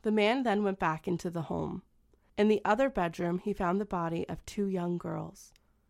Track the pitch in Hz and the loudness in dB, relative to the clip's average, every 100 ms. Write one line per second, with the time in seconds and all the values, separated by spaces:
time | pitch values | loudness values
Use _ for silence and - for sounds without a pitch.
0 | 220 214 208 262 240 202 202 190 170 156 | 0 4 4 4 2 2 2 0 0 -2
1 | - 175 175 170 156 175 156 180 - _ | -2 -2 -2 -4 -4 -4 -4 -6 -12 _
2 | _ _ _ - 208 214 - 214 269 233 | _ _ _ 2 4 4 4 2 2 0
3 | 175 165 175 180 208 196 180 190 208 185 | -2 -2 -2 -2 -2 -2 0 0 -2 -4
4 | 165 165 - 165 - - 196 185 175 175 | -2 -4 -4 -8 -8 -4 -2 -2 -2 -4
5 | 175 160 160 196 - - _ _ | -4 -8 -8 -14 -20 -20 _ _